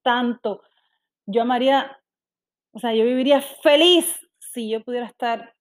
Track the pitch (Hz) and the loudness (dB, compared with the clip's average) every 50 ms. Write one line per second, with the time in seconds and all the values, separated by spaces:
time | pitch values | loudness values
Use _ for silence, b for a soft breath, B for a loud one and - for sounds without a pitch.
0 | - 262 240 247 254 240 240 240 - 226 196 - _ _ _ _ _ _ _ _ | -2 -2 -2 0 0 -2 -4 -4 -6 -8 -8 -8 _ _ _ _ _ _ _ _
1 | _ _ _ _ _ - 196 233 233 240 254 247 247 269 269 269 269 269 - _ | _ _ _ _ _ -4 -2 -2 0 0 0 0 2 2 2 2 0 -4 -10 _
2 | _ _ _ _ _ _ _ _ _ _ _ _ _ _ - 220 220 240 226 220 | _ _ _ _ _ _ _ _ _ _ _ _ _ _ -14 -8 -6 -2 0 0
3 | 220 240 254 254 262 277 285 269 277 - - - - 320 294 294 320 349 359 330 | 0 2 0 0 2 2 2 2 0 -4 -8 -2 2 4 4 6 6 6 6 4
4 | 330 - - - - _ _ _ - - - 254 233 214 220 226 220 - 247 247 | 2 0 -6 -12 -14 _ _ _ -20 -16 -12 -10 -8 -6 -6 -8 -6 -6 -8 -8
5 | 240 214 - - - 240 233 226 233 - _ _ | -8 -10 -10 -8 -6 -6 -6 -6 -8 -14 _ _